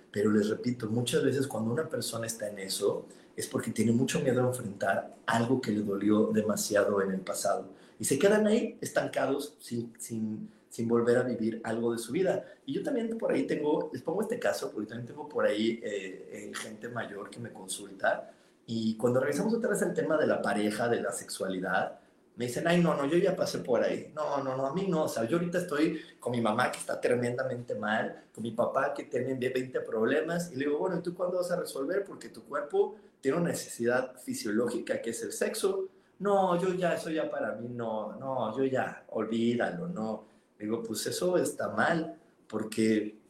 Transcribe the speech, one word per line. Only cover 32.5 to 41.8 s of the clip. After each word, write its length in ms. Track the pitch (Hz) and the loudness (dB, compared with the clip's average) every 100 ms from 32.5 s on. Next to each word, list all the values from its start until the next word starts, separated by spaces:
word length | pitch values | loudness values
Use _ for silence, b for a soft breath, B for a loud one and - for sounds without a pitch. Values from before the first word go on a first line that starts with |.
| 143 - 196 202 B B B | -6 0 2 2 B B B
tiene 180 | 135 165 | 0 2
una 120 | 170 | 2
necesidad 640 | - - - 117 123 127 - | -2 -6 0 2 2 0 -6
fisiológica 840 | - 120 110 104 120 104 - 110 | -8 -4 0 0 0 -2 -2 -4
que 80 | 117 | -4
es 100 | 113 | -6
el 80 | 104 | -6
sexo". 560 | - 110 - 190 190 190 B B B | -2 -2 0 0 0 -4 B B B
"No, 400 | 196 196 185 175 | 2 4 4 4
yo 140 | 185 | 2
ya, 200 | 175 170 | 2 0
eso 160 | 156 170 | 0 -2
ya 180 | 156 139 | -2 -2
para 280 | 139 117 107 | -2 -4 -4
mí 120 | 120 | -8
no, 460 | 120 113 107 101 107 | -6 -4 -4 -6 -8
no, 360 | 135 131 110 120 | -4 -2 -2 0
yo 80 | |
ya, 400 | 135 127 95 - - | 2 2 -2 -4 -6
olvídalo, 800 | 113 107 113 117 117 95 87 87 | -4 0 2 2 2 0 -2 -6
no". 360 | 107 110 107 B B B - | -4 -4 -6 B B B -10
Digo, 200 | 104 113 | -4 -4
"Pues 200 | 113 107 127 | -4 -4 -4
eso 300 | - 180 180 | 0 2 2
está 320 | - - 107 | 2 -2 -4
mal, 500 | 107 | 2